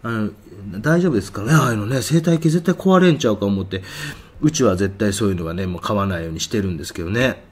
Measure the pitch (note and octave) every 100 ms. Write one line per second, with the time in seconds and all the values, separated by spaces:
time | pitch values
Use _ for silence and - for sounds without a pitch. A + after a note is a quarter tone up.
0 | A#2 A2+ G#2 - - - G2 F#2 C#3 E3+
1 | F3+ A2+ F#2+ G#2 G#2+ D#3 C3 A2 G2+ C3
2 | - D#3+ E3+ E3 D#3+ E3+ E3+ F3 F#3+ F#3
3 | F3+ D3+ B2+ G#2 G2+ G2 F#2+ F#2 - -
4 | - - - - D3+ D3 A#2+ F2+ G2 G2
5 | G#2+ F#2+ G#2 F2+ E2 F2 F#2 F2 - G#2
6 | G2 E2+ E2 D#2+ - A2+ F#2+ E2 E2+ -
7 | E2+ A2 B2+ F#2 -